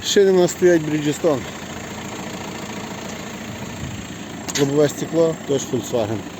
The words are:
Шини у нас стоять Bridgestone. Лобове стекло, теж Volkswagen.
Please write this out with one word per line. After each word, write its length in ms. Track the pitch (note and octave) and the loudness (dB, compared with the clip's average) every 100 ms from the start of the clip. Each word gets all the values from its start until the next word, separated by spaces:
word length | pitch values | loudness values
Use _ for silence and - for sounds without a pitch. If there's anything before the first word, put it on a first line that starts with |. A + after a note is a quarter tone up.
| - | 2
Шини 260 | - G3 | 6 6
у 40 | F#3 | 6
нас 160 | F3 | 4
стоять 300 | - F3+ E3+ | 6 6 6
Bridgestone. 580 | D3+ D3+ D3 C#3+ F3 C3+ F#2+ - - - - - - - - - - - - - - - - - G#2 - G#2+ - - - - - - - - - - - | 4 0 0 2 2 2 -2 -10 -10 -10 -10 -10 -10 -10 -10 -10 -10 -10 -10 -10 -10 -10 -10 -10 -10 -10 -10 -10 -10 -8 -8 -8 -10 -12 -12 -12 -6 2
Лобове 300 | C#3 C#3+ D3 | 4 6 4
стекло, 460 | - E3+ D#3+ E3 D#3+ - | 2 -2 4 4 2 -2
теж 140 | C#3 - | -2 0
Volkswagen. 440 | B2 - B2 G#2+ G#2+ F#2 | -4 0 0 0 -2 -6